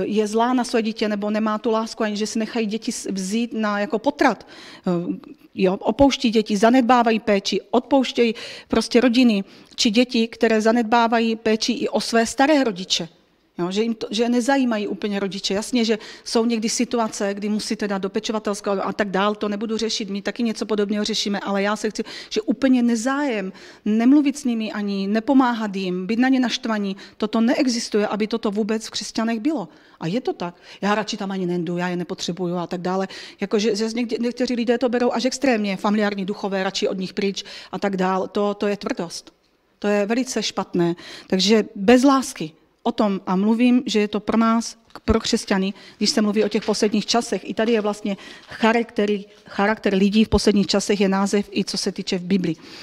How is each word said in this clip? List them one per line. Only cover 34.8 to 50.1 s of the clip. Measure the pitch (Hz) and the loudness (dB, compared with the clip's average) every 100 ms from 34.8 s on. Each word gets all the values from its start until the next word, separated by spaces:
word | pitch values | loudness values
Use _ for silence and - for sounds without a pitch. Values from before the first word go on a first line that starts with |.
| 254 | 0
berou | 240 240 | 2 0
až | 240 | 0
extrémně, | 247 254 277 226 208 185 | -2 0 0 2 0 -2
familiární | 214 214 202 202 | 0 2 0 -2
duchové, | 185 202 202 190 | -6 -4 -4 -2
radši | 190 190 208 | -2 -2 -2
od | 190 | -2
nich | 185 | -6
pryč | - 196 190 - - - | -2 -4 -4 -12 -16 -12
a | 185 | -4
tak | 202 190 | -2 0
dál. | 185 190 196 | 0 0 -2
To, | 214 202 | -2 -2
to | 202 208 | -2 -2
je | 202 | -2
tvrdost. | - 240 170 - - _ _ _ _ - | -4 -6 -8 -10 -18 _ _ _ _ -4
To | 202 | 0
je | 208 202 | 0 2
velice | 233 254 226 | -2 -2 -4
špatné. | 208 - 185 175 170 170 - - - | -4 -4 -2 0 0 -2 -10 -14 -2
Takže | 185 190 220 202 | 0 4 4 2
bez | 208 196 254 | 0 6 6
lásky. | 277 269 247 - 156 - _ _ | 8 4 0 -8 -10 -10 _ _
O | 233 | -4
tom | - 208 190 190 | 0 0 0 -2
a | 185 | 0
mluvím, | 208 226 247 240 - | 2 4 4 4 2
že | 208 | 0
je | 208 | 0
to | 208 | -2
pro | - 220 | 0 2
nás, | 226 226 - - _ - | 2 2 -2 -12 _ -10
pro | - 220 | -2 -2
křesťany, | - 226 - 196 190 - - - | 0 -2 0 0 -2 -6 -14 -4
když | 208 | -2
se | - | 0
mluví | 208 208 | 0 0
o | 202 | 0
těch | 220 | -2
posledních | - 208 214 214 - | -2 0 0 0 0
časech. | 226 233 190 - | -2 -2 -6 -6
I | |
tady | 208 220 | -4 0
je | 226 | 0
vlastně | 208 208 208 196 - - - | 0 -4 -6 -8 -12 -20 -14
charakter, | - 220 233 233 - 208 208 202 - - | 0 2 2 0 -2 0 -2 -6 -20 -10
charakter | - 202 220 208 | -2 0 2 0
lidí | 190 202 | 2 4